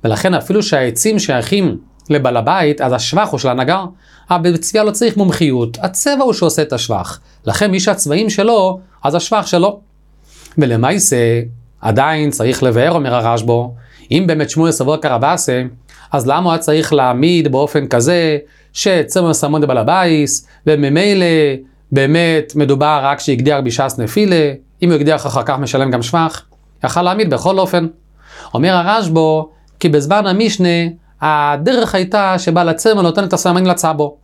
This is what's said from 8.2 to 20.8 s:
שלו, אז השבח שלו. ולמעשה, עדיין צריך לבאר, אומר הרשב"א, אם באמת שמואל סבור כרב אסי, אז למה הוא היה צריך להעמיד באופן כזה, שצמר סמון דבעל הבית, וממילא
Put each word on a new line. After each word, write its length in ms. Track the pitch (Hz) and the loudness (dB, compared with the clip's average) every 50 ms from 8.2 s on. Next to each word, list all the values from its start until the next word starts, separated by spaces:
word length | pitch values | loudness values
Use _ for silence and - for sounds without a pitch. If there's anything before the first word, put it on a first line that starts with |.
| 220 214 | 0 0
שלו, 500 | 214 - 196 226 240 214 190 185 185 185 - - _ _ - | 0 0 2 2 2 2 2 2 -2 -4 -12 -20 _ _ -4
אז 100 | 143 147 | -2 -2
השבח 320 | 175 165 - 220 - - | -2 -2 0 -2 -2 -2
שלו. 340 | - - 175 170 202 208 208 _ _ _ _ _ _ _ _ _ _ - - - - - - | 0 0 2 2 0 -2 -4 _ _ _ _ _ _ _ _ _ _ -20 -20 -20 -6 0 0
ולמעשה, 840 | 151 127 117 113 117 131 180 202 - - 139 123 120 117 117 117 117 120 - - - - _ _ | 2 2 2 2 2 2 0 0 0 0 2 2 2 2 0 0 -2 -6 -12 -18 -20 -20 _ _
עדיין 500 | - 110 107 113 135 151 160 156 151 147 | -4 -2 0 2 2 2 0 0 -2 -2
צריך 320 | 139 - 110 120 127 - 135 | -2 -2 -2 -2 0 0 0
לבאר, 300 | 127 113 120 127 156 170 | 0 2 2 2 2 2
אומר 220 | 170 143 131 120 | 0 0 0 -2
הרשב"א, 520 | 123 113 113 117 117 110 120 120 120 120 123 - - - - - - - - | 0 0 0 0 0 0 0 0 0 -2 -4 -10 -16 -20 -20 -20 -20 -8 -2
אם 140 | 127 160 190 | -2 0 0
באמת 240 | 170 160 151 151 147 | 0 0 0 -2 -2
שמואל 220 | - 160 160 165 160 | 0 0 2 2 0
סבור 240 | - 131 127 156 | 0 0 -2 -2
כרב 280 | 156 - 143 127 120 123 | -2 -2 -2 -2 0 0
אסי, 280 | 143 175 180 - - 127 127 127 127 120 - - _ - - - - - | 0 0 0 -2 -2 -2 -2 -4 -6 -10 -16 -20 _ -20 -20 -12 -4 -4
אז 140 | 143 117 | -2 0
למה 180 | 127 139 160 185 | 0 0 0 0
הוא 60 | 180 | 0
היה 80 | 165 156 | -2 -2
צריך 340 | 156 - 151 160 156 - 156 | 0 0 0 0 0 2 2
להעמיד 600 | 143 131 127 123 123 143 170 180 170 156 147 131 | 2 2 2 2 2 2 2 2 2 2 0 0
באופן 340 | 131 143 143 - 151 143 | 0 -2 0 0 -2 -2
כזה, 520 | 135 - 120 120 143 175 175 165 160 151 147 147 _ _ _ _ _ _ | 0 0 0 2 2 2 2 2 0 -2 -2 -6 _ _ _ _ _ _
שצמר 600 | - - - - 175 147 147 - 190 175 165 156 | -4 0 0 2 0 0 0 0 0 0 2 0
סמון 280 | - - 143 151 156 | 0 0 -2 0 0
דבעל 180 | 147 135 131 123 | 0 0 0 0
הבית, 520 | 107 123 165 190 180 175 160 151 147 131 - - - _ - - _ | 2 2 2 2 2 2 2 2 0 -2 -2 -6 -8 _ -20 -6 _
וממילא 600 | 151 156 147 | 0 2 2